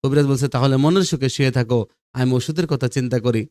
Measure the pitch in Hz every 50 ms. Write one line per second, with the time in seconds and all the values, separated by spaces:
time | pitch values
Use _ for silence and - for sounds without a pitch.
0 | - 135 135 147 143 135 139 127 139 139 - 127 127 139 135 131 139 151 180 196
1 | 185 - - 135 131 131 - - 139 131 123 131 123 110 123 120 107 _ _ _
2 | _ _ _ 127 127 127 127 127 - - 156 160 170 151 151 127 135 123 - 139
3 | 123 123 127 123 107 123 117 113 113 -